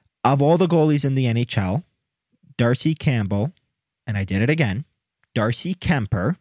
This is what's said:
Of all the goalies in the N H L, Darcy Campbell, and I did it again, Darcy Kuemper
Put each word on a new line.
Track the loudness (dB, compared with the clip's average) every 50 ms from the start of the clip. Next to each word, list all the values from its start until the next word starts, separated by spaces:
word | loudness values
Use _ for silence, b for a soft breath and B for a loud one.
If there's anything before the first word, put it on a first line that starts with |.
| b b _ _
Of | 0 2 2 4
all | 4 4 4 4
the | 4 2
goalies | 2 2 4 2 2 0 0
in | 0 0
the | 0 0
N | 0 0 0
H | -2 -2 -2
L, | -2 -2 -2 -2 -4 -4 _ _ _ _ _ _ _ _ _ _ _ _ -10 -4 0
Darcy | 0 0 0 0 0 -2 -2
Campbell, | 0 -2 -2 0 0 -2 -2 -2 -2 -2 -4 -6 _ _ _ _ _ _ _ _ _ -10
and | -6 -6 -4
I | -4
did | -2 -2 0
it | 0 0
again, | 0 0 0 -2 -2 -4 -8 _ _ _ _ _ _ _ _ _ -4
Darcy | -2 -2 -2 -2 -4 -6 -6 -6
Kuemper | -4 -2 -2 -2 0 -2 -2 -2 -2 -2 -2 -4 -4